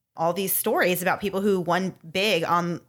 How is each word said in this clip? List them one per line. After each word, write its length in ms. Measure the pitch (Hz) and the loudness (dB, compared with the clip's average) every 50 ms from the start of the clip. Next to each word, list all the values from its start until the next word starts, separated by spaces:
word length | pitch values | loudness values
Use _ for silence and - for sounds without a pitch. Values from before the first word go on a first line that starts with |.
| _ _ - | _ _ -6
All 160 | - 160 170 175 | -2 -2 -2 0
these 240 | 185 196 185 - | 0 -2 -2 -2
stories 460 | - - 220 240 359 302 180 180 175 180 | -2 0 0 2 2 2 2 2 0 0
about 180 | 185 - - | -2 -2 0
people 200 | - 202 185 190 196 | -2 -4 -2 0 0
who 180 | 214 196 185 | 2 2 2
won 340 | 175 170 175 180 190 185 - - - 165 | 2 0 0 0 0 -2 -6 -8 -12 -6
big 320 | 147 190 196 220 202 165 165 | -4 -2 0 2 2 0 0
on, 380 | - 165 175 170 175 170 - - | 2 0 0 0 0 -4 -6 -8